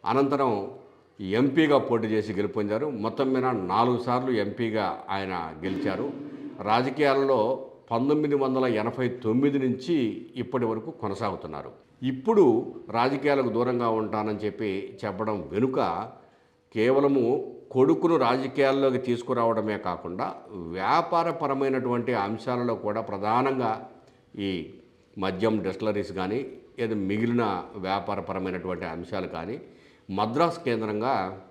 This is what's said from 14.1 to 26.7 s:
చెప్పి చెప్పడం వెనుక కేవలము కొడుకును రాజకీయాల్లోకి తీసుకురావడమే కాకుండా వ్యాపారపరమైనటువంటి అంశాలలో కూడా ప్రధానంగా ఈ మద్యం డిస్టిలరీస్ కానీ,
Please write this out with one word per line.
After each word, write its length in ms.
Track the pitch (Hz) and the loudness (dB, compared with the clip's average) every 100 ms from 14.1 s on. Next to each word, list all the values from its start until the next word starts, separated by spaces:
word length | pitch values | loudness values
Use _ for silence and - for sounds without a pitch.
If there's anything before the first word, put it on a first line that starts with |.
| 107 107 104 | -2 -2 -2
చెప్పి 600 | 104 - 107 95 98 117 | -4 -4 -4 -4 -8 -8
చెప్పడం 440 | 107 95 110 104 82 | -8 -4 -4 -4 -4
వెనుక 580 | 95 127 135 101 85 - - - _ _ _ _ | 0 0 2 0 -2 -8 -14 -20 _ _ _ _
కేవలము 800 | 113 117 135 143 139 117 143 - - - | 0 4 6 4 4 2 0 -4 -14 -4
కొడుకును 460 | 131 143 165 165 160 | 4 6 6 4 4
రాజకీయాల్లోకి 840 | 120 131 131 139 135 139 135 123 | 4 2 0 2 2 4 2 2
తీసుకురావడమే 800 | 123 120 - 120 113 110 107 104 | 0 -2 0 2 2 2 0 -2
కాకుండా 560 | 92 85 85 92 165 - - | -4 -6 -6 -6 -6 -6 -14
వ్యాపారపరమైనటువంటి 1600 | 92 82 90 101 156 165 170 165 156 147 135 135 131 123 120 117 | -12 -8 -4 2 2 2 0 0 -2 -2 0 0 0 0 0 0
అంశాలలో 600 | 117 101 113 - 123 120 | 0 0 -2 -2 -2 -2
కూడా 260 | 107 104 107 | -2 -2 -4
ప్రధానంగా 880 | 101 101 104 117 135 131 117 113 - - - _ _ - | -4 -4 0 2 2 0 -2 -2 -8 -20 -20 _ _ -6
ఈ 360 | 98 90 76 - - _ _ - | -4 -4 -8 -16 -20 _ _ -4
మద్యం 440 | 95 92 110 110 | -4 0 0 2
డిస్టిలరీస్ 500 | 95 92 107 104 92 | -2 -2 -2 -2 -4
కానీ, 340 | 95 92 120 - - - | -4 -4 -4 -6 -14 -18